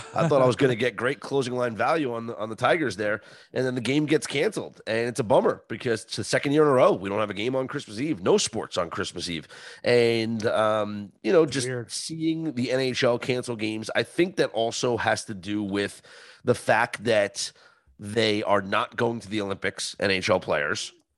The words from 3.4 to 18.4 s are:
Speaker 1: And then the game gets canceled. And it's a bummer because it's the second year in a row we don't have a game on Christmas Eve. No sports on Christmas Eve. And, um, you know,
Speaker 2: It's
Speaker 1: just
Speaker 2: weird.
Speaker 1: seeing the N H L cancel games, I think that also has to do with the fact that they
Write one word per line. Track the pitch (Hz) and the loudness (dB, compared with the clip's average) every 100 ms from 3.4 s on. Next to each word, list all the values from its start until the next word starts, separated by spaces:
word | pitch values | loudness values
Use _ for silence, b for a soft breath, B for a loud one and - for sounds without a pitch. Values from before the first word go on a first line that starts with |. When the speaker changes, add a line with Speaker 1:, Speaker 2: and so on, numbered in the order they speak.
| B | B
Speaker 1:
And | - 127 | -4 -2
then | 127 | -2
the | |
game | 117 143 151 | 0 2 2
gets | 151 - | 2 0
canceled. | 139 190 175 85 - - | -2 -2 -2 -10 -10 -4
And | 113 120 | -2 -2
it's | 120 | -2
a | 107 | 4
bummer | 147 226 117 - | 4 4 0 -6
because | 110 127 110 - | -6 -2 -2 -4
it's | - | -6
the | |
second | 104 175 143 | 0 0 2
year | 147 | 4
in | 151 | 6
a | |
row | 127 170 | 6 6
we | 139 98 | 4 -2
don't | 101 | -2
have | 104 | -2
a | |
game | 98 113 | -2 -2
on | 131 131 | -2 -4
Christmas | 147 113 107 | -8 -8 -6
Eve. | 151 113 | -4 -2
No | 101 202 | 2 2
sports | - 110 78 - | 2 -4 -6 -4
on | 85 | -4
Christmas | 95 92 80 82 | -4 -6 -6 -6
Eve. | 82 69 B B B | -8 -10 B B B
And, | - 120 117 113 113 113 110 | 2 4 4 2 0 -2 0
um, | 85 107 107 104 104 104 _ | 2 2 0 -2 -6 -12 _
you | 214 | 2
know, | 175 | 4
Speaker 2:
It's | 156 | 4
Speaker 1:
just | 131 123 | 0 -4
Speaker 2:
weird. | 123 110 | -6 -8
Speaker 1:
seeing | - - 160 160 160 160 | -10 -8 -4 -2 -2 -4
the | 123 120 | -4 -2
N | 127 | 0
H | 131 120 | 0 0
L | 127 120 | 2 0
cancel | - 123 123 117 | -2 -4 -4 -4
games, | 107 110 110 | -4 -4 -4
I | - | -2
think | 117 - 180 - | -2 0 0 2
that | 139 | -2
also | 107 113 - 127 117 | 0 -2 0 -2 0
has | 104 107 - | 0 0 -4
to | |
do | 101 92 104 | -10 -6 -4
with | 101 101 101 - B B B B - | -2 -2 -4 -6 B B B B 0
the | 113 | 0
fact | - 110 120 - | 4 2 2 -2
that | 107 110 101 - - b b b b - | 0 2 2 -2 -8 b b b b -14
they | 101 110 110 104 | -6 0 2 2